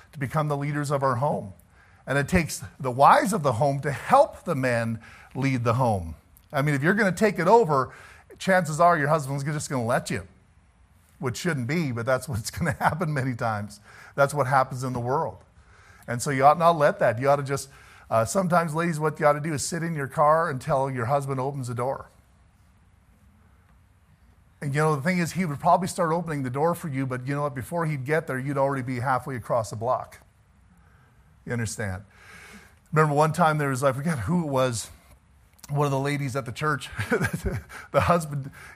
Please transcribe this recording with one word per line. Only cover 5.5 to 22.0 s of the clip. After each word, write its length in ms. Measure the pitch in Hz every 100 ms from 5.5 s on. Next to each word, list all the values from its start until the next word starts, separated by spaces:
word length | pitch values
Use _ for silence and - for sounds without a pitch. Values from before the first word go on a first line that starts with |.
| 131
the 100 | 120
home. 420 | 117 127 101 82 80 _ - _
I 80 | 147
mean, 140 | 147 143
if 80 |
you're 100 | 151
gonna 180 | 202 202
take 280 | 180 214 -
it 80 | 170
over, 460 | 233 190 139 123 - - - _ -
chances 420 | - 185 151 156
are 180 | 170 170
your 100 | 139
husband's 360 | 160 135 143
just 260 | 139 151 -
gonna 160 | 135 117
let 240 | 139 170
you, 180 | 120 87 _ _ _ _ _ _ _ _ _
which 180 | 131 113
shouldn't 300 | 175 151 120
be, 240 | 165 151
but 140 | 117 117
that's 220 | 127 -
what's 240 | 113 -
gonna 200 | - 165
<laughs> 80 | 110
happen 340 | 202 151 170
many 200 | 147 131
times. 460 | 120 120 107 104 - - - - -
That's 180 | 139
what 140 | 147 127
happens 360 | 139 131 127
in 100 | 131
the 60 | 123
world. 380 | 120 143 147 90 _ _ _ - - - -
And 140 | 120
so 80 | 151
you 160 | 135 135
ought 140 | 151
not 180 | 170 170
let 220 | 147 202
that. 200 | 147 113
You 100 | 139
ought 80 | 143
to 60 |
just, 260 | 135 139 - - - - -
uh, 160 | 113 113
sometimes, 500 | 190 180 175 170 156
ladies, 240 | 170 151
what 200 | 156 151
you 60 | 151
ought 80 |
to 60 | 147
do 140 | 151
is 120 | 147 -
sit 180 | 170
in 120 | 165 160
your 120 | 135
car 420 | - 151 160 170
until 400 | 131 151 139 135
your 160 | 131 117
husband 340 | 143 139 135
opens 280 | 131 139 123
the 80 | 120
door. 340 | 123 135